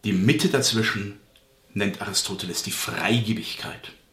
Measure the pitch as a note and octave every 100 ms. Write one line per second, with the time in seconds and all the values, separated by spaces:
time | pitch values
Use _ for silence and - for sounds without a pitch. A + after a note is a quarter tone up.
0 | G#2+ F#2 G#2 D#3+ - C3 - A2+ A2 G2
1 | G2+ - _ - _ _ _ G2 G2+ F#2
2 | G2 F#2 - F#2+ F#2 E2+ - - - -
3 | - A#2+ A2 G#2+ - - - C2 - -
4 | _